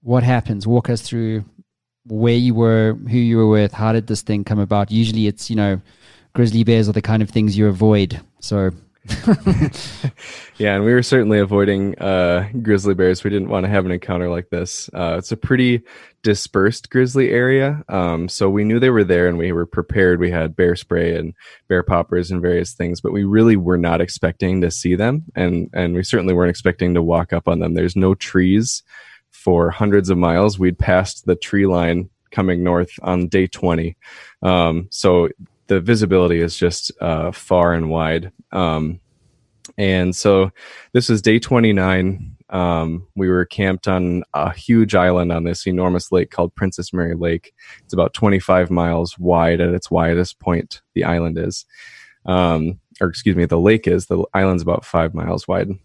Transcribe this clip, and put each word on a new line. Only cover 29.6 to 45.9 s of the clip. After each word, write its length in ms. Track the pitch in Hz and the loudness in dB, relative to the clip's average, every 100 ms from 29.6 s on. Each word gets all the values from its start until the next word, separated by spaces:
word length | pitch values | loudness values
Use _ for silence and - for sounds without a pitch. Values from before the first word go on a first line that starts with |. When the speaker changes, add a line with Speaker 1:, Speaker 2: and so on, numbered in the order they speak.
| 85 | 2
Speaker 2:
hundreds 400 | 87 107 101 92 | 0 2 2 2
of 80 | 90 | 2
miles. 400 | 87 85 104 101 | 2 2 2 2
We'd 180 | 92 87 | -2 0
passed 480 | - 92 95 - - | 0 2 0 -6 -4
the 100 | 87 | -4
tree 300 | - 101 98 | -2 0 0
line 460 | 87 85 87 92 _ _ | 2 0 -2 -4 _ _
coming 340 | - 95 87 | -4 -2 0
north 280 | 90 87 90 - | 0 0 -2 -6
on 280 | - 90 87 | -4 -2 0
day 180 | 95 92 | 0 -2
twenty. 500 | - 90 82 82 - - - - _ | -2 -2 -2 -4 -10 -20 -20 -20 _
Um, 460 | 95 90 85 82 92 | 0 2 2 -2 -6
so 380 | - 95 90 85 - - _ _ | -2 2 4 2 -4 -20 _ _
the 160 | 98 | -2
visibility 580 | 87 117 104 92 87 85 | 0 0 2 2 2 0
is 160 | 85 - | -2 -2
just, 360 | 90 85 - - | -2 -2 -12 -8
uh, 300 | 85 80 85 | -4 -4 -4
far 420 | 90 - 90 87 | -8 0 2 4
and 160 | 85 80 | 2 -2
wide. 420 | 82 80 80 92 _ _ | -2 -2 -4 -6 _ _
Um, 480 | 98 87 80 78 87 _ _ _ _ _ _ - - | -4 -2 -2 -4 -8 _ _ _ _ _ _ -20 -4
and 360 | 98 92 90 90 | 0 0 0 0
so 360 | 104 98 95 - - - - | 2 4 2 -4 -20 -20 -4
this 180 | 123 120 | -2 0
was 120 | 110 | 0
day 180 | 104 110 | 2 0
twenty-nine. 960 | 113 123 113 101 92 92 92 95 - - _ | 2 2 4 2 2 2 0 -4 -12 -18 _
Um, 580 | 95 87 85 82 82 95 - | -4 -2 0 -2 -6 -10 -4
we 140 | 95 | 0
were 160 | 90 90 | 0 -2
camped 420 | - 95 95 - | -2 -2 -2 -2
on 360 | 92 90 87 - | -2 0 -4 -4
a 200 | 73 82 | -4 -4
huge 400 | 90 - 117 107 | -6 0 2 4
island 380 | 101 90 90 87 | 2 2 2 0
on 140 | 85 85 | -2 -4
this 200 | 85 - | -6 -4
enormous 460 | 90 92 | -2 0